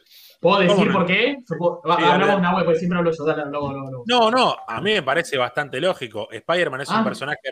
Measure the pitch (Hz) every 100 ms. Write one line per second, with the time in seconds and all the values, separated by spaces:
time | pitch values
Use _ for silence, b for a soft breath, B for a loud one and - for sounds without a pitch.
0 | B B B B 170 196 185 196 196 190
1 | 175 196 262 269 - 156 175 - 151 170
2 | 180 190 196 196 180 185 170 165 180 175
3 | 170 151 151 151 143 147 139 135 135 127
4 | 214 247 220 254 202 123 - 113 190 214
5 | 131 156 165 135 123 - 139 127 180 170
6 | 120 104 - 110 - 175 160 131 139 214
7 | 220 - 143 147 135